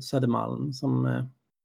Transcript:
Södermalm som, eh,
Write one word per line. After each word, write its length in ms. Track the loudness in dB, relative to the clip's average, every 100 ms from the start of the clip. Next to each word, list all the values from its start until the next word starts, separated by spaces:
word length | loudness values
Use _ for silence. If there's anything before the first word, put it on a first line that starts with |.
Södermalm 720 | -2 0 2 2 0 -2 -4
som, 320 | -2 0 2 2
eh, 200 | 0 -4 -10 _ _